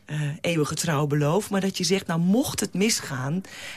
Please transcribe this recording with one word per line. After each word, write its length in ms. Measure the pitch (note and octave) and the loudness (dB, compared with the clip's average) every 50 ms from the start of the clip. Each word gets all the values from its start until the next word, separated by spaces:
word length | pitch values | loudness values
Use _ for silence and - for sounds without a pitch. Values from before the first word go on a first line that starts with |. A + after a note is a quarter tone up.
| - | -12
eh, 160 | - D3+ D3+ D3+ C#3+ D3+ - | -8 -4 -4 -2 -4 -4 -2
eeuwige 340 | - F3 E3+ D#3+ D3 - D#3 | -2 0 2 2 0 0 0
trouw 320 | - - E3+ D3+ C#3 D3+ | -4 -2 0 0 2 2
belooft... 420 | C#3+ D3 D3+ D3 D3 E3 G#3 G#3 - | 2 2 2 2 4 2 2 0 0
maar 120 | G3+ F#3+ | -2 0
dat 160 | F#3 F#3+ - | 0 0 -2
je 60 | - F3+ | -2 0
zegt, 240 | D#3+ F#3+ G3 - | 0 0 0 0
nou, 120 | - E3 E3 | -2 0 2
mocht 400 | E3+ F#3 G3+ B3 - - - - | 4 4 4 4 4 0 -2 -4
het 140 | G#3 - - | -6 -2 0
misgaan... 680 | F3 G#3 A#3 - - - - C#3 B2 B2+ C#3 E3 F#3+ F#3+ - - - - - - | 2 2 2 2 0 -2 -6 -6 -4 -2 -2 -2 -2 -4 -6 -14 -14 -14 -14 -10